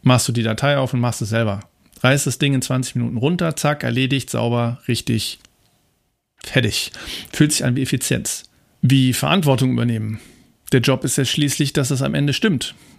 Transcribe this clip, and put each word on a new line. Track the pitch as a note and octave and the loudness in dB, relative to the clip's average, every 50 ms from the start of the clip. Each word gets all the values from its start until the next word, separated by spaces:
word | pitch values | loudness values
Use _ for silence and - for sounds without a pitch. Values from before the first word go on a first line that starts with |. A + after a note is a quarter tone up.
machst | - B2+ B2 A#2+ - - | 2 4 4 4 2 0
du | |
die | A#2 A#2+ | 0 0
Datei | A2 A2+ A2 - C#3 C#3+ C#3+ | 0 -2 -2 0 0 0 2
auf | C3+ C3+ B2 | 0 0 0
und | C3 A#2+ | 0 0
machst | A#2+ A#2+ - - | 0 -2 -2 -4
es | A#2 G2 | -4 -2
selber. | A2+ A#2 A2+ G#2+ G2 G#2 - _ _ _ _ _ - - | 0 0 0 0 -2 -4 -8 _ _ _ _ _ -6 0
Reißt | - B2+ C#3 C#3+ - | 2 2 2 2 0
das | C#3+ - | -2 -2
Ding | - D3 C#3 | 0 0 2
in | C3+ B2+ | 2 0
zwanzig | - - C3 C3 B2+ - - | 0 -2 -2 -2 -4 -4 -2
Minuten | B2 A#2 A#2 A#2+ | -2 -2 -2 -2
runter, | A2 B2 D#3 F3+ F3 F3 D#3+ D3+ | 0 0 0 0 0 -2 -2 -2
zack, | - - D3 D3 - - | -2 -2 -2 -2 -2 -2
erledigt, | A#2 A#2 B2+ C3 B2+ C3+ C3 - - | -2 0 0 0 0 0 -2 -2 -4
sauber, | - A#2 A#2 A#2 A#2+ A#2+ A#2 A#2 A#2+ - - | -2 -2 0 0 0 0 0 -2 -4 -4 -4
richtig, | - A#2 - - - A2+ A2 - - - - _ _ _ _ _ _ _ _ _ _ _ _ _ _ _ _ _ _ _ _ - | -4 -4 -2 -2 -2 -2 -2 -2 -6 -10 -12 _ _ _ _ _ _ _ _ _ _ _ _ _ _ _ _ _ _ _ _ -8
fertig. | - - C#3+ A#2 - - - - - - - - - - - - - | -2 0 0 0 0 0 -4 -6 -8 -10 -14 -14 -14 -14 -14 -14 -4
Fühlt | - - D3+ D3 | 2 2 2 2
sich | - - C#3+ | 2 0 0
an | B2 B2 | 0 0
wie | C3+ | 0
Effizienz, | C3 - C#3+ C3 - - B2+ - - - - - - _ _ _ _ _ _ _ | -2 -2 -2 -2 -2 -2 -2 -2 -2 -6 -8 -10 -12 _ _ _ _ _ _ _
wie | - A#2+ C3+ C3+ B2+ B2+ B2 | 2 4 4 4 4 4 2
Verantwortung | - D3 D3 F3 G3 D3+ C#3 C3 A2+ C3 B2+ | 0 0 2 2 2 4 4 2 4 2 2
übernehmen. | B2 A#2 A#2 A#2+ A#2 G#2+ G#2+ G#2+ A2 - - - - - _ _ _ _ _ - | 2 0 0 0 -2 -2 -4 -6 -8 -10 -12 -18 -20 -20 _ _ _ _ _ 0
Der | C3+ B2+ | 2 2
Job | A2+ C#3 C3 B2+ - | 4 2 2 0 0
ist | C3 - | -2 0
ja | D3 C3+ | 0 0
schließlich, | - - D#3 D3 C#3 - - D3 C#3 | 0 0 0 -2 0 0 -2 -2 0
dass | - D3+ C3 B2+ | 0 0 0 0
es | C#3 B2+ | 0 0
am | C#3 C#3+ C#3+ | 0 0 0
Ende | C#3+ C#3+ C#3+ C3 | 0 0 0 0
stimmt | - - G#3+ D3+ A#2+ - - - - - - - | 0 2 2 0 0 -2 -6 -12 -16 -20 -20 -20